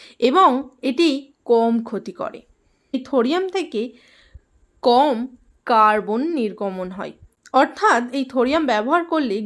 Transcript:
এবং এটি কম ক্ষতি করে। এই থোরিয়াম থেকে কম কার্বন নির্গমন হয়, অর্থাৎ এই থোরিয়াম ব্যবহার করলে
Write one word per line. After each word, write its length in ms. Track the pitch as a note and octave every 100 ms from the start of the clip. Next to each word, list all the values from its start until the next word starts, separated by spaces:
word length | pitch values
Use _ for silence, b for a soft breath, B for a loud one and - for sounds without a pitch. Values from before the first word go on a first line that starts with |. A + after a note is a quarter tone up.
| B B
এবং 300 | B3 E4+ F4+ B3+ C#4 _
এটি 260 | C4+ B3+ E4 C4+ - _ -
কম 280 | A3+ A#3 A#3
ক্ষতি 300 | A3+ G3+ -
করে। 260 | - - - _ _ _ _ _
এই 60 | B3+
থোরিয়াম 420 | C4 C4+ A#3 F4 F#4+
থেকে 320 | F#4+ D#4 G#3+ A#3+ b b b b b b _ _ _
কম 320 | B3+ A#3+ D4 A3+ B3+ - _ _ -
কার্বন 540 | A3 G#3+ G#3+ F#3 A3 D#4
নির্গমন 560 | D#4 G#3+ - G3 F#3 F#3
হয়, 220 | F#3+ - - - _ -
অর্থাৎ 500 | C4 D4+ - G#4+ A#3+ A#3+
এই 120 | C#4 C4
থোরিয়াম 380 | B3+ B3 D#4+ C#4
ব্যবহার 380 | G#3+ A3+ E4+ E4+
করলে 300 | D#4+ B3+ G3+